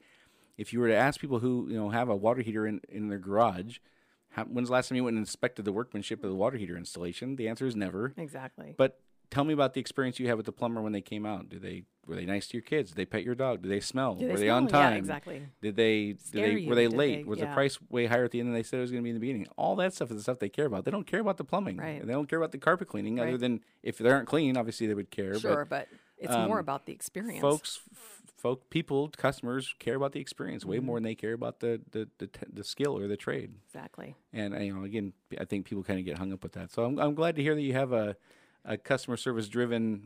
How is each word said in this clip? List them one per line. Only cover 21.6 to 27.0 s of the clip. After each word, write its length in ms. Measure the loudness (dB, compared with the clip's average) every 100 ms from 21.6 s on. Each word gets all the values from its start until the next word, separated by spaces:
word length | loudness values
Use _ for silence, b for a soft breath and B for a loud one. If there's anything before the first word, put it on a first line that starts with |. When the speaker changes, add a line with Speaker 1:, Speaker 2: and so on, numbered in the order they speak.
| -2 -4
Speaker 2:
Right. 240 | -6 -6
Speaker 1:
And 80 | -2
they 40 |
don't 140 | -2 0
care 100 | 0
about 140 | 0
the 60 | 0
carpet 300 | 2 2 0
cleaning, 320 | -4 -2 0
other 120 | 0
Speaker 2:
Right. 80 | 0
Speaker 1:
than 200 | 0 -2 b b
if 160 | -8 2
they 120 | 6
aren't 160 | 6 4
clean, 280 | 2 2 2
obviously 300 | 0 0 0
they 80 |
would 160 | 0 -4
care. 240 | -4 -2 0
Speaker 2:
Sure, 260 | 2 0
Speaker 1:
But, 240 | 0 -4 -6
Speaker 2:
but 80 | -14 _ -8
it's 140 | 0
more 240 | 2 2 2
Speaker 1:
um, 20 |
Speaker 2:
about 260 | 0 -4 -6
the 60 |
experience. 480 | -12